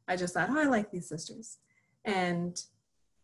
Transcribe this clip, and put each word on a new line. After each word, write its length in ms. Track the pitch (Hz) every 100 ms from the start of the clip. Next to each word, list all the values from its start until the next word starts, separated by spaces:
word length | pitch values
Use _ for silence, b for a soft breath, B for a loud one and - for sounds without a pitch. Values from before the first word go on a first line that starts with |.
| -
I 80 |
just 180 | 180 175
thought, 160 | 175 180
"Oh, 80 | 294
I 60 |
like 260 | 285 226 208
these 160 | 180 -
sisters." 500 | 156 - 226 226 - _ _ _ _
And 560 | 220 190 180 175 175 175 - _ _ _ _ _